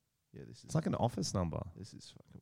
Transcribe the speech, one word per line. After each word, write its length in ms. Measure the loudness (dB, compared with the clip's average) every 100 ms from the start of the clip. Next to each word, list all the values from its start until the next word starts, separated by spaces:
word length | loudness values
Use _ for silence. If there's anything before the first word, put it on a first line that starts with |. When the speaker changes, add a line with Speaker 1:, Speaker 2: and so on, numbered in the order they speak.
| _ _ _
Speaker 1:
Yeah, 80 | -14 -14
this 100 | -14
is 60 |
Speaker 2:
It's 100 | 0
like 120 | 2 4
an 80 | 4
office 360 | 4 2 2
number. 260 | 2 2 0 -4 -8
Speaker 1:
This 160 | -12
is 180 | -14 -16 -18
fucking 240 | -18 -18